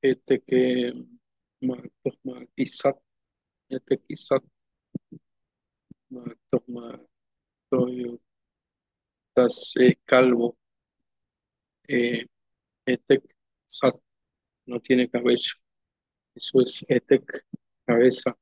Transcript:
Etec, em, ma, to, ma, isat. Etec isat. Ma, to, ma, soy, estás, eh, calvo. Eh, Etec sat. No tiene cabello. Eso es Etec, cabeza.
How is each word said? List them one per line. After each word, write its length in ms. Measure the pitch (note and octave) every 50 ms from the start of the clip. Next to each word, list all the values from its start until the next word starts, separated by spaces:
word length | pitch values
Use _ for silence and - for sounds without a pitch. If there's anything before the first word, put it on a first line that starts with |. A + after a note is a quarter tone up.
| -
Etec, 400 | C3+ B2+ _ _ - C3+ - _ -
em, 460 | C3 B2+ B2+ B2+ B2+ B2+ B2 A#2+ B2 B2 B2 - - _ _ _ _ _ _ _ _ _
ma, 160 | C3 B2+ B2+ B2 B2 - _ _ _
to, 80 | C3 - _ _
ma, 160 | C3+ B2+ B2 B2 - _
isat. 400 | - C3 - - - - C#3 C3+ _ _ _ _ _ _ _ _ _ _ _ _ _ _ _
Etec 320 | C3 C3 _ _ C#3 - _ _
isat. 340 | D#3+ - - - C#3 C3+ _ _ _ _ _ _ _ _ _ _ _ - _ _ - - _ _ _ _ _ _ _ _ _ _ _ _ _ _ - _ _ _
Ma, 140 | C3 B2 A#2+ A#2+ A2+ _ _ _
to, 120 | - A#2+ _
ma, 320 | - A#2+ A#2+ A#2 A#2 A#2+ - - _ _ _ _ _ _ _ _ _ _ _ _ _
soy, 500 | - B2+ B2 B2 B2+ B2 B2 A#2+ A#2+ A#2+ _ _ _ _ _ _ _ _ _ _ _ _ _ _ _ _ _ _ _ _ _ _
estás, 460 | _ - B2 A#2 - - - - - -
eh, 160 | B2+ B2+ B2 _ _
calvo. 520 | - - B2+ B2+ B2+ B2 A#2 A#2 A#2+ - _ _ _ _ _ _ _ _ _ _ _ _ _ _ _ _ _ _ _ _ _ _ _ _ _ _
Eh, 380 | - - B2 A#2+ A#2+ A#2+ A2+ - - _ _ _ _ _ _ _ _ _ _ _
Etec 380 | - B2+ - _ _ C#3 C3+ _ - _ _ _ _ _ _ _
sat. 280 | _ - - - C3 - - _ _ _ _ _ _ _ _ _ _ _ _ _
No 140 | - B2 A#2
tiene 280 | _ - C3 B2+ B2 A#2+
cabello. 440 | - A#2+ A#2+ B2 B2 A#2 - - - _ _ _ _ _ _ _ _ _ _ _ _ _ _ _ _
Eso 260 | - - - - C3
es 240 | B2 B2 - - - -
Etec, 560 | B2+ B2 _ _ C#3 C3 - - - - _ _ - - _ _ _ _ _
cabeza. 520 | - A#2+ A#2 B2 B2+ A2 - - B2+ A#2+ _